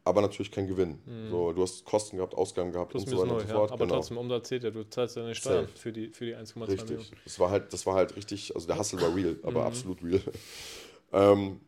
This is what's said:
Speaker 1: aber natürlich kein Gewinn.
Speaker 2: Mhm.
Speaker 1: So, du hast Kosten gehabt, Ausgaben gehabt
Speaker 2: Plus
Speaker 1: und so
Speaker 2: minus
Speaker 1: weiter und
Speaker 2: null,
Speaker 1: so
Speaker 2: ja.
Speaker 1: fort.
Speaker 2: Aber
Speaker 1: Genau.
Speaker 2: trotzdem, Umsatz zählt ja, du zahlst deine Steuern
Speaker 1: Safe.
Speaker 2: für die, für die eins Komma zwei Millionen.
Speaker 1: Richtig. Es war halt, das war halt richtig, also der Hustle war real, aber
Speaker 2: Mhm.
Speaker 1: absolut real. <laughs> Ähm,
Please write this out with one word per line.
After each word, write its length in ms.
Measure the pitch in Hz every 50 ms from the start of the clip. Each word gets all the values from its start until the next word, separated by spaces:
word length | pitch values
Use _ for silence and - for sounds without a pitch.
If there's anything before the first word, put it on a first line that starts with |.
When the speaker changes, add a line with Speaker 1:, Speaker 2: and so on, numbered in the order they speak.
| -
Speaker 1:
aber 180 | 90 92 101
natürlich 300 | 104 101 - - 101 -
kein 160 | - 104 98 92
Gewinn. 320 | 95 92 92 85 73 73 -
Speaker 2:
Mhm. 240 | 120 120 113 110 110
Speaker 1:
So, 240 | 90 87 87 85 82
du 80 | 90
hast 240 | 92 92 - - -
Kosten 320 | - - 107 - - - 92
gehabt, 160 | 92 90 -
Ausgaben 380 | - 92 90 - 92 87 87
gehabt 180 | 85 87 87 -
Speaker 2:
Plus 120 | - - 98
Speaker 1:
und 60 | -
so 60 | 98 92
Speaker 2:
minus 40 | 92 123
Speaker 1:
weiter 60 | 120
und 20 | 113
Speaker 2:
null, 100 | 104 101
Speaker 1:
so 60 | 110
Speaker 2:
ja. 60 | 104
Speaker 1:
fort. 120 | 107 107
Speaker 2:
Aber 140 | 123 113 120
Speaker 1:
Genau. 100 | - -
Speaker 2:
trotzdem, 220 | - - - 123 120
Umsatz 300 | 123 123 123 117 117 -
zählt 160 | 131 123 123
ja, 80 | 110
du 180 | 101 110 107 107
zahlst 260 | - 123 123 117 - 127
deine 180 | 117 117 113
Steuern 300 | - - 135 98 87 78 -
Speaker 1:
Safe. 100 | - -
Speaker 2:
für 140 | - 113 110
die, 140 | 113 110 110
für 160 | - - 123
die 100 | 117 117
eins 180 | 117 113 107 -
Komma 120 | 117 113
zwei 60 | 101 98
Millionen. 220 | 95 113 113 113 113
Speaker 1:
Richtig. 200 | 113 - - - -
Es 140 | - - -
war 100 | 90 90
halt, 200 | 101 98 - -
das 140 | - 90 -
war 80 | 95 95
halt 220 | 95 90 87 -
richtig, 400 | 101 104 - 101 98 - - -
also 120 | - 82 85
der 100 | 85 -
Hustle 200 | 104 - - 90
war 140 | 85 82 85
real, 220 | 98 95 85 82 - -
aber 180 | - - -
Speaker 2:
Mhm. 60 | 113 -
Speaker 1:
absolut 360 | 117 120 127 92 92 - 85
real. 180 | 85 90 101
<laughs> 920 | - - - - - - - - - - - - - - - - _ _ -
Ähm, 460 | 98 98 101 101 101 101 98 95 - -